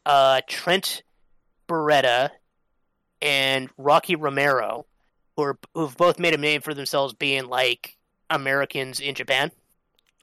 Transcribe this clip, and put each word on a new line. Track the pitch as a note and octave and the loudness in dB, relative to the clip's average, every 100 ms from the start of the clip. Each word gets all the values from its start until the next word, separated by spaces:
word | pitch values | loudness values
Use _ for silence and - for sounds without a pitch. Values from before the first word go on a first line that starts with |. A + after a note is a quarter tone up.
uh, | D3 C#3+ C3+ C3 - | 2 4 6 4 -2
Trent | - - F#3+ - - _ _ _ _ _ _ - | -8 -2 -2 -2 -10 _ _ _ _ _ _ -6
Beretta | D#3+ D3+ C#3+ B2+ A#2+ C#3+ - _ _ _ _ _ _ _ - | -2 2 4 4 2 0 -4 _ _ _ _ _ _ _ -6
and | D3 C#3 C3+ C3+ C3 - | 0 0 2 0 -4 -4
Rocky | C#3 D#3 - E3 | 2 2 2 -2
Romero, | D3+ C#3 C#3+ C3 G#2 A#2 - _ _ _ _ - | -2 2 2 2 -2 -8 -12 _ _ _ _ -4
who | |
are, | C#3+ C3 - | -4 -4 -10
who've | E3 D3+ B2 | -6 -6 2
both | F3 E3+ | 2 4
made | F3 | 0
a | D3+ | 0
name | D3 D3 | 0 -2
for | D#3 | -4
themselves | C#3+ C3+ D3 C3+ | -8 -4 -2 -2
being, | A2 C#3+ C3+ B2+ | -4 -4 -2 -2
like, | B2+ B2+ A#2+ - _ _ _ - | 0 0 -2 -8 _ _ _ -6
Americans | D#3 C3+ C#3 C#3 C#3 C3 - | -4 -2 -2 -2 -6 -8 -8
in | C#3+ | -8
Japan. | C3 A#2 C3 D#3 _ _ _ _ _ _ _ | -8 -2 -2 -2 _ _ _ _ _ _ _